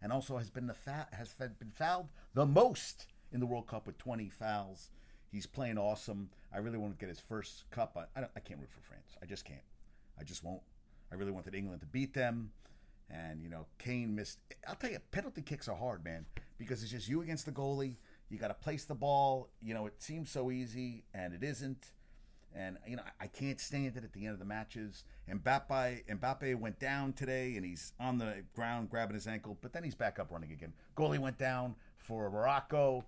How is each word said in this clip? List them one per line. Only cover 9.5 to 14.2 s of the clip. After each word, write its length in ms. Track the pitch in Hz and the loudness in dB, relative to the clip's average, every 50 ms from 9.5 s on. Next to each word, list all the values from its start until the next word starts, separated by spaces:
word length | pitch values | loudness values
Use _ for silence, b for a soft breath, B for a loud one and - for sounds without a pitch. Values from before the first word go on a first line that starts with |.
| 71 67 - - - - b b b b b b b b | -12 -12 -14 -16 -16 -18 b b b b b b b b
I 60 | 76 | -10
just 180 | 73 87 - | -8 -8 -6
won't. 200 | 80 87 92 - - - - - - b b b b b | -6 -6 -6 -6 -8 -14 -20 -20 -20 b b b b b
I 20 | 92 | -4
really 160 | 92 101 98 | -2 -2 -2
wanted 240 | 95 92 82 92 95 | -2 -2 -4 -6 -4
England 280 | 98 101 95 90 78 | -4 -2 -2 -4 -6
to 40 | 78 | -6
beat 260 | 73 - 131 135 135 | -2 0 0 0 0
them. 380 | - 139 127 120 117 117 113 107 - B B B B B B B B B B B | 2 2 2 2 2 0 -4 -6 -10 B B B B B B B B B B B
And, 320 | 73 80 82 80 78 80 | -10 -8 -6 -6 -6 -6
you 80 | 80 82 | -6 -6
know, 180 | 85 80 78 - - - | -8 -8 -10 -12 -12 -8
Kane 380 | - 120 123 123 120 113 104 | -4 -2 -2 0 0 0 0
missed. 240 | 104 | -2